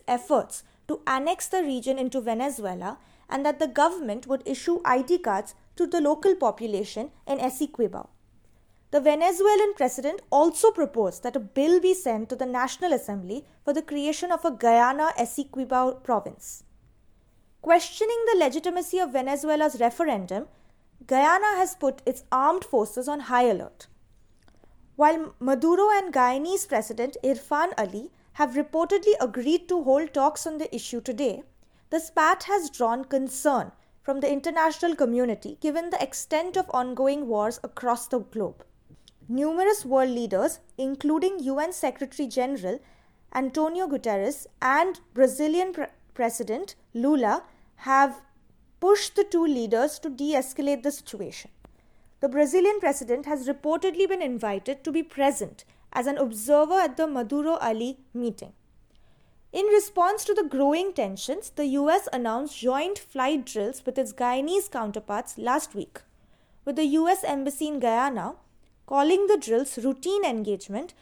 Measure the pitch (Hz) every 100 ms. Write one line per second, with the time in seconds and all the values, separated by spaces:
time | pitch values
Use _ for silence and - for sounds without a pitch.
0 | - 240 - 262 - - - _ - 311
1 | - 262 302 359 - 381 294 254 247 269
2 | 254 269 226 226 277 247 202 180 185 269
3 | _ _ - 262 294 294 311 262 320 359
4 | 247 220 262 269 - 262 - 349 349 254
5 | 254 359 233 196 - - _ - 339 339
6 | 285 302 392 381 240 - 226 196 208 208
7 | 277 _ - 269 254 - 294 - 208 -
8 | - _ _ _ _ _ _ _ - 294
9 | 294 294 349 349 403 415 415 403 262 -
10 | 277 392 - 277 330 - 440 440 294 233
11 | 190 - 247 262 202 269 302 359 370 370
12 | 254 214 220 254 254 247 254 - 359 269
13 | - 196 180 247 - _ - 285 302 294
14 | 294 302 359 330 339 240 233 233 240 285
15 | 320 - 240 - 277 262 262 254 254 262
16 | - 214 - - - - - _ _ _
17 | _ _ _ _ _ _ 320 330 - -
18 | 440 466 453 392 285 294 359 349 330 370
19 | 330 262 262 285 302 302 302 254 233 233
20 | 320 214 180 190 302 _ _ _ _ _
21 | - 262 294 370 427 381 370 - 277 269
22 | - 254 - 262 285 370 - 240 220 247
23 | 254 294 247 247 247 185 - _ - -
24 | _ _ _ _ _ _ - - - -
25 | 302 320 311 - 254 269 320 349 415 403
26 | 381 262 247 269 330 381 - 233 220 226
27 | 254 - 254 240 - 302 349 - 196 202
28 | 285 _ _ - 285 262 294 320 330 392
29 | 415 427 254 247 247 339 349 359 262 277
30 | 320 285 277 302 330 311 311 240 - 240
31 | 254 226 262 - - _ _ _ - 320
32 | 320 - 311 381 - 403 302 - 233 240
33 | 262 269 262 - 302 254 156 - _ _
34 | - 277 285 285 330 330 320 302 349 302
35 | 247 240 247 208 - - 311 311 339 -
36 | 269 - - 311 359 370 359 254 247 247
37 | 269 285 254 214 214 233 - - 247 240
38 | - 247 - 226 185 - - _ _ -
39 | - _ - 247 302 330 392 415 254 262
40 | 262 240 233 190 294 - _ - 269 269
41 | 294 311 370 381 262 269 330 359 277 254
42 | 269 - 262 254 254 269 180 247 _ _
43 | _ _ _ 262 269 311 311 349 370 277
44 | 233 202 208 294 - - 254 285 370 -
45 | _ 233 262 262 302 339 370 330 269 _
46 | _ - 240 - 214 247 403 - _ 233
47 | 269 302 214 302 - _ _ _ 262 269
48 | 277 - - _ _ _ _ - 359 415
49 | - - 403 349 330 254 226 226 294 -
50 | 320 254 285 285 262 - 277 277 277 285
51 | - 202 170 - - _ - _ _ _
52 | _ - 269 277 285 349 381 415 349 -
53 | 233 247 285 294 254 277 302 330 381 339
54 | 381 381 285 240 220 196 247 269 330 320
55 | 330 277 277 277 196 - - _ _ -
56 | 247 294 254 214 226 294 302 381 320 254
57 | 311 262 220 285 302 330 233 220 247 262
58 | _ 240 240 208 - _ _ _ _ _
59 | _ _ _ _ _ 349 415 415 403 370
60 | 359 427 - 415 311 269 277 320 381 359
61 | 202 190 - 339 - - 294 277 285 381
62 | - 254 233 233 294 - 240 269 349 403
63 | - 269 262 302 - 214 202 269 - 262
64 | 262 - 247 254 294 381 381 262 214 208
65 | - 208 247 - 233 285 - 202 - -
66 | _ _ _ _ _ _ 285 254 302 311
67 | 330 370 - 277 269 277 302 285 233 226
68 | 277 226 185 330 _ _ _ _ - 277
69 | 302 381 403 403 226 226 277 - 254 262
70 | 349 403 359 226 208 190 - 208 349 -